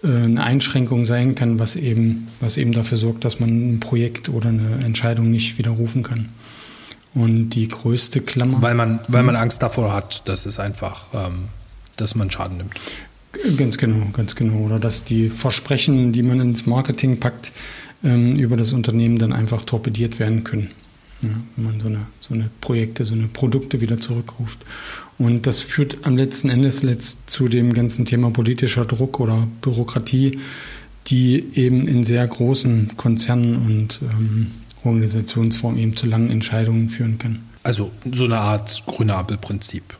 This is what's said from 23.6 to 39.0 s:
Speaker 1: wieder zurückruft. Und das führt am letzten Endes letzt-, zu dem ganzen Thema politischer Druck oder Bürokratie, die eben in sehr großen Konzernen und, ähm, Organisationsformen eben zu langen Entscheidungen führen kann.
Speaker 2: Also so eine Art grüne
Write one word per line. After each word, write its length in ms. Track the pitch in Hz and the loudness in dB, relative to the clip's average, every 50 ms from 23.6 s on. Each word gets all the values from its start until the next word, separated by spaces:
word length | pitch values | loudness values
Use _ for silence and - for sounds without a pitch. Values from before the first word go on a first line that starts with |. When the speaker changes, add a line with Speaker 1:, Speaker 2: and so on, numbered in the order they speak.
| 135 - - 123 | -2 -2 -2 -2
Speaker 1:
wieder 180 | 113 110 117 113 | 0 0 -2 -2
zurückruft. 600 | - - 120 117 113 - - - 120 110 - - - - - - - - - - - - - _ | -2 -4 -4 -4 -4 -8 -8 -8 -8 -8 -8 -14 -18 -18 -18 -16 -14 -14 -16 -16 -16 -20 -4 _
Und 280 | 131 117 120 120 - | 2 2 4 4 2
das 140 | 139 120 - | 0 0 0
führt 380 | - - - - 147 139 - - - | -4 -4 0 0 0 0 -2 -4 0
am 120 | 147 127 127 | 2 2 2
letzten 320 | 135 135 135 - - 139 | 2 0 -2 -2 0 2
Endes 340 | 123 123 135 139 131 - - | 2 4 4 4 2 2 0
letzt-, 460 | 131 120 113 - - - - - - | 0 0 0 -2 -4 -4 -6 -8 -8
zu 180 | - - 131 120 | -2 0 0 2
dem 260 | 117 123 120 120 117 | 2 2 2 4 2
ganzen 320 | 117 120 117 110 - 123 | 2 2 0 0 0 0
Thema 240 | - 123 120 123 120 | 0 2 2 2 2
politischer 540 | 113 127 117 113 127 123 - 120 - 120 120 | 2 2 2 2 2 2 0 0 2 0 0
Druck 340 | 110 127 110 131 135 135 - | 0 0 0 0 -2 0 -2
oder 280 | 123 110 110 113 113 113 113 - | 0 2 2 2 0 0 -2 -4
Bürokratie, 800 | - 139 120 113 120 117 - 120 113 - - 131 135 139 135 135 - - - - - - - - - - - - - - | -4 -2 0 0 -2 -2 -2 -4 -2 0 2 2 2 2 0 -2 -10 -12 -14 -14 -14 -16 -16 -18 -18 -20 -20 -14 -4 0
die 360 | 135 127 127 127 123 143 - - - | 2 4 4 4 4 2 0 -2 0
eben 320 | - 127 123 127 123 135 160 | 2 2 4 4 2 2 2
in 160 | 143 123 120 | 2 2 2
sehr 220 | 107 120 120 123 120 | 2 2 2 2 0
großen 680 | - - 123 120 135 131 - 127 117 113 107 104 - - | 0 0 0 2 2 2 2 2 4 4 2 0 -2 -2
Konzernen 580 | - 120 117 113 - - 123 123 120 117 117 | 0 0 2 2 2 2 2 2 2 2 2
und, 440 | 120 120 113 110 107 110 110 - - 143 | 2 2 2 2 2 0 -2 -4 -6 -6
ähm, 480 | 120 110 110 113 110 107 110 110 - - - - - - - - | -4 -2 0 0 0 0 0 0 -2 -4 -12 -16 -16 -18 -4 -2
Organisationsformen 960 | 120 117 113 113 107 101 113 110 - - 117 113 113 113 - - 117 117 120 | 0 2 2 2 0 0 -2 -2 -2 0 2 2 2 2 0 0 -2 0 0
eben 180 | 113 110 107 - | 0 0 0 0
zu 80 | - 120 | 0 0
langen 220 | 110 113 117 120 | 2 2 2 2
Entscheidungen 580 | 117 110 107 - 110 113 113 113 113 113 113 113 | 2 0 0 0 0 0 2 2 2 2 2 0
führen 280 | - - 123 113 113 113 | 0 -2 0 -2 -2 -2
kann. 220 | - 113 113 110 - - - - _ | -2 -4 -4 -4 -8 -16 -20 -8 _
Speaker 2:
Also 280 | 131 120 101 101 92 - - - 127 | -2 0 0 -2 -4 -6 -10 -10 -6
so 140 | 127 123 127 | -2 0 0
eine 120 | 117 117 113 | 2 2 2
Art 460 | 104 104 107 107 107 - - - - | 2 0 0 -2 -2 -4 -8 -8 -8
grüne 300 | - - - | -10 -4 0